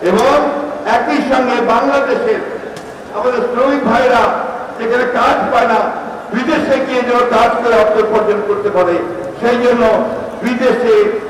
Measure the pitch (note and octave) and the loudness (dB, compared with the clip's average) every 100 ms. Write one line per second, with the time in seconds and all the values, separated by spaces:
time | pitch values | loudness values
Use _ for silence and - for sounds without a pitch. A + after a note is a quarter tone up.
0 | F3 G3+ C4 D4 - - - - - A#3 | 2 2 2 2 0 -4 -6 -6 -2 0
1 | B3+ C#4+ - B3+ B3 B3 A#3+ A#3 C#4 C#4+ | 0 -2 0 0 2 0 2 2 2 0
2 | C4 - A#3+ - - - - - - - | 0 0 0 -2 -4 -10 -10 -12 -14 -16
3 | - G#3 B3 B3 A#3+ A#3+ C4+ C#4 A3+ A3+ | -10 -4 -2 0 -2 0 2 2 2 2
4 | B3+ A#3 A3 - - - - - A#3 B3 | 4 2 2 -2 -6 -8 -10 -6 -2 0
5 | B3 A#3 - - G3 - A#3 A3 - - | 0 0 2 2 2 2 2 2 0 -4
6 | - - - A3+ B3+ D4+ D4+ C4+ - B3+ | -10 -12 -6 -4 0 0 2 0 0 -2
7 | A#3+ B3 B3 A3 A3+ - A#3+ A3+ G#3+ G#3+ | 2 2 2 2 2 0 2 2 4 2
8 | - A3 - G3+ - - - - F3 F3 | 2 0 0 0 -2 -2 0 0 2 0
9 | - - - - A#3 A#3+ B3 A#3 A3 G#3+ | -2 -8 -10 -4 0 2 2 2 2 2
10 | - - - - A#3+ A#3+ - A#4+ A#4+ G#4 | -2 -6 -8 -6 -4 0 0 2 2 4
11 | D4 G#4 | 2 -2